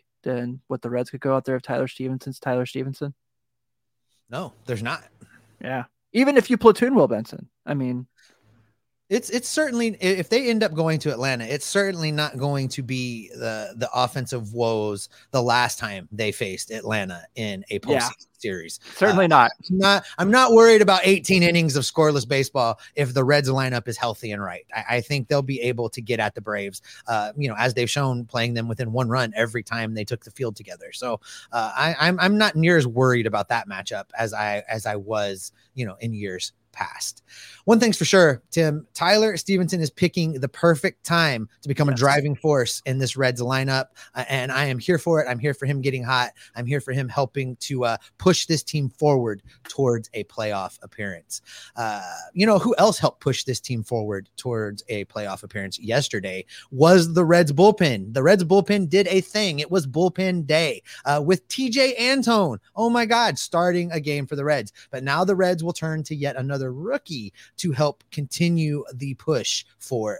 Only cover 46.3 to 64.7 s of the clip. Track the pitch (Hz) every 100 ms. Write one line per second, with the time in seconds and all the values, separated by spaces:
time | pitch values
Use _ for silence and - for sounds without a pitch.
46.3 | - - 117 120 143 - 127 123 143 135
47.3 | 143 127 123 - 131 120 113 - - 185
48.3 | 170 - 156 - 156 135 - 151 135 117
49.3 | 101 - _ - - 131 117 113 113 101
50.3 | - 107 98 92 - 101 - 101 85 -
51.3 | - - - - - 113 104 90 - -
52.3 | 180 220 202 240 214 214 - 143 - 139
53.3 | 123 - 120 - 120 - 117 107 98 98
54.3 | - 127 113 104 101 - 104 95 110 104
55.3 | 95 101 104 98 - 104 127 135 104 95
56.3 | 95 - - - 131 160 185 165 165 165
57.3 | 170 156 143 202 208 160 107 98 127 147
58.3 | 202 165 196 196 202 165 185 196 190 -
59.3 | 214 202 147 151 180 139 151 185 180 190
60.3 | 180 143 156 160 - - - 139 147 147
61.3 | 185 - - 262 247 262 240 247 269 233
62.3 | 226 170 107 _ 196 233 240 220 233 220
63.3 | 147 - 170 180 175 175 165 143 143 135
64.3 | 139 143 143 104